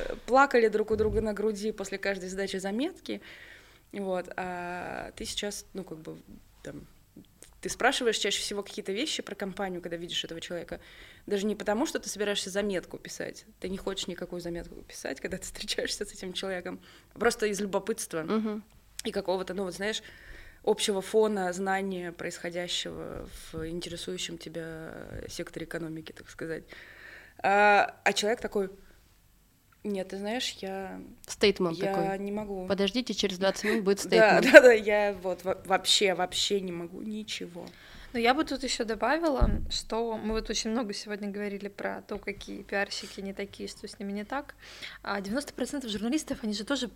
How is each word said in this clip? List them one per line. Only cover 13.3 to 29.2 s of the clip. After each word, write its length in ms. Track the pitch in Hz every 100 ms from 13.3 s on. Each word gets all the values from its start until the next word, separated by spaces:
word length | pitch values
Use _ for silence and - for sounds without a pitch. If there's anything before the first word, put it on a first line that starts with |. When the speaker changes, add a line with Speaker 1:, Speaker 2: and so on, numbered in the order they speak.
| - - -
Speaker 1:
Ты 80 | 185
не 80 | 190
хочешь 280 | - 190 -
никакую 340 | 175 175 180
заметку 360 | 170 170 170 -
писать, 380 | - - - -
когда 180 | 185 185
ты 60 |
встречаешься 600 | - - 208 - - -
с 80 | 208
этим 200 | - 190
человеком. 440 | 180 190 185 175 180 - - -
Просто 320 | - 226 233 214
из 140 | 190
любопытства 640 | 202 190 196 220 - 165
Speaker 2:
Мгм. 400 | 160 214 214 214 - - - -
Speaker 1:
и 60 | 226
какого-то, 440 | 202 190 185 185
ну, 100 | 190
вот, 100 | 185
знаешь, 280 | 165 202 214 - - - - - -
общего 360 | - 208 - 196
фона, 520 | 190 220 214 208 180
знания 600 | 180 196 190 196 180 175
происходящего 1120 | 165 170 - 175 170 175 - 175 160 - - - - -
в 140 | 160 160
интересующем 680 | 175 165 170 - 180 - 170
тебя 540 | 165 165 160 160 160 - - - -
секторе 360 | - 175 -
экономики, 480 | 160 165 160 160 156
так 160 | - -
сказать. 320 | - 165 160 - - - - - - - -
А, 540 | - 202 208 202 - -
а 80 | -
человек 280 | 196 208 233
такой: 280 | 214 208 190 - - - - _